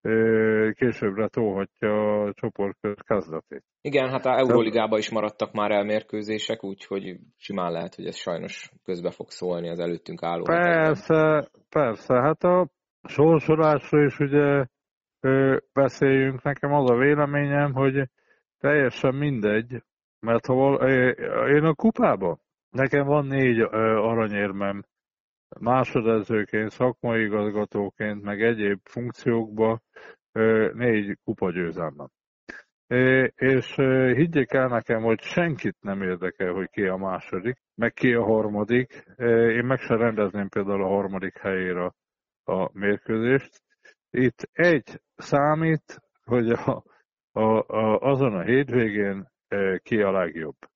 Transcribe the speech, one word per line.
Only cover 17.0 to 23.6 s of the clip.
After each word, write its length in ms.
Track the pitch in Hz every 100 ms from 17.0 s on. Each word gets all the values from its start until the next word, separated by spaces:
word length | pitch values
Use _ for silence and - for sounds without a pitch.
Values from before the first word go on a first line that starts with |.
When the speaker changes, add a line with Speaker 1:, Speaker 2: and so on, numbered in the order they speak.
| 143 147 143 143 143 143 143
Speaker 1:
hogy 360 | 131 135 135 131 _ _ _ _ _
teljesen 560 | 143 147 127 - 135
mindegy, 680 | 131 147 127 104 107 120 123 _ _ _ _
mert 260 | 113 117
ha 80 | -
val-, 280 | 131 139 135
ö, 280 | 127 131 127 120 101 110 123
én 80 | 147
a 100 | 160
kupában, 680 | 160 220 - 202 104 92 82 _ _ _
nekem 360 | 123 135 143
van 200 | 139 147
négy, 340 | 139 135 131
ö, 380 | 113